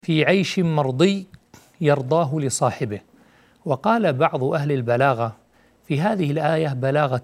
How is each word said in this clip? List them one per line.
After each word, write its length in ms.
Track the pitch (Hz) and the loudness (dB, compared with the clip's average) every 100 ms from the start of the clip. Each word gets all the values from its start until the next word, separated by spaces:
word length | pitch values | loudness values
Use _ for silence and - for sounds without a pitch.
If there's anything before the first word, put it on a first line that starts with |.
| - | 0
في 200 | 156 143 | 2 4
عيش 340 | 190 175 - | 2 0 -2
مرضي 680 | 170 156 135 127 180 202 190 - _ - _ _ | 0 0 0 2 2 2 -8 -20 _ -20 _ _
يرضاه 540 | 151 143 127 160 156 156 | 2 2 2 0 0 -2
لصاحبه. 640 | 135 - 131 - 120 104 _ _ _ _ _ _ 170 | -2 0 -2 -2 -6 -6 _ _ _ _ _ _ -6
وقال 480 | 139 208 233 196 | -2 0 2 0
بعض 300 | 127 156 147 | 2 0 0
أهل 280 | 131 165 143 | -2 -2 -2
البلاغة 640 | 139 117 120 139 120 117 - _ _ _ _ _ | -2 0 2 2 2 -4 -6 _ _ _ _ _
في 140 | 143 | -2
هذه 300 | 190 214 151 | 0 0 -2
الآية 360 | 147 151 160 156 | 0 0 0 -2
بلاغة 540 | 131 131 143 147 127 | -2 0 0 0 -2